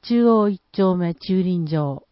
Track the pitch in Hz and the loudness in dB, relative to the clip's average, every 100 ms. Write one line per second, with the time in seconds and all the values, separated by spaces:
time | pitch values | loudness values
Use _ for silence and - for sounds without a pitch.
0 | - 233 233 226 208 190 _ - 190 180 | 0 2 4 4 2 -2 _ -2 0 2
1 | 170 165 - 190 180 180 160 160 147 135 | -2 -6 -2 -2 0 -2 -2 -2 -4 -6
2 | _ | _